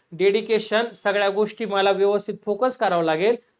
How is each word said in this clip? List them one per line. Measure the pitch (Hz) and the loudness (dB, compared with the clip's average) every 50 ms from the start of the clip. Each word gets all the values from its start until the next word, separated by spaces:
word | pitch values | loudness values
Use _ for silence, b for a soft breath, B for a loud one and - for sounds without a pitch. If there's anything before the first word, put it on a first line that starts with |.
| _ _ | _ _
डेडिकेशन, | 170 160 185 202 196 220 214 214 220 214 214 - 214 220 233 233 - | -4 0 2 2 2 2 0 0 -2 -2 0 0 0 0 -2 -2 -6
सगळ्या | - - 202 196 202 202 202 | -6 -2 -2 0 0 0 0
गोष्टी | 196 208 214 208 - - 226 | 0 0 -2 -2 -4 -6 -8
मला | 190 202 196 190 202 | -4 -2 0 2 2
व्यवस्थित | 196 190 196 202 208 202 - - 196 - - | 2 2 2 2 0 0 -2 -6 -12 -8 -6
फोकस | 208 208 202 254 254 - - | -6 -4 -2 -2 -2 -2 0
करावं | 226 190 180 170 165 | 0 0 2 2 2
लागेल, | 160 156 160 185 220 240 233 b b b | 0 0 2 2 0 0 -2 b b b